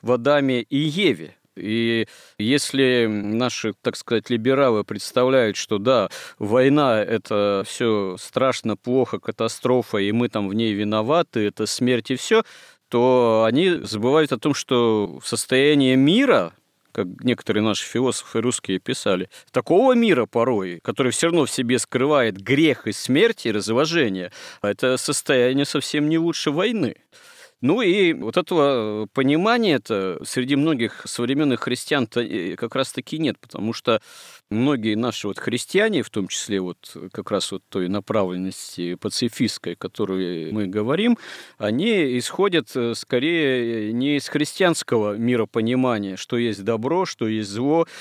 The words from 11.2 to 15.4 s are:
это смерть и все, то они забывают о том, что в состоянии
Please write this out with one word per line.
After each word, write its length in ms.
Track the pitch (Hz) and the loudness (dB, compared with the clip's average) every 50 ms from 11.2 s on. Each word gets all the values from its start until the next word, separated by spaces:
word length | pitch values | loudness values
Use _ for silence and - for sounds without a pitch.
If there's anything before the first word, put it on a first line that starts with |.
| 165 _ - 120 | 0 _ -2 -2
это 260 | 104 104 - - 110 | -2 -2 -2 -4 -4
смерть 440 | - - - 123 123 127 117 110 - | -4 -2 -2 0 0 0 0 -2 -4
и 60 | 131 | -6
все, 260 | 123 - - 220 226 214 - - - - - _ _ _ - | -6 -2 2 2 2 2 0 -8 -20 -20 -20 _ _ _ -2
то 560 | - 120 120 127 127 127 120 113 113 110 113 | 0 2 4 4 6 6 4 4 4 4 4
они 220 | 113 120 143 185 190 175 - | 4 4 2 2 2 0 -2
забывают 500 | - 98 107 104 110 127 143 160 156 143 | -4 -6 -4 -2 0 2 4 4 2 2
о 60 | 131 117 | 0 -2
том, 160 | - 156 139 | 0 0 -2
что 640 | - - - 131 120 120 117 110 107 101 87 71 - | -2 -2 0 2 2 4 4 2 2 0 -2 -6 -10
в 60 | - - | -8 -6
состоянии 640 | - 110 | -6 -4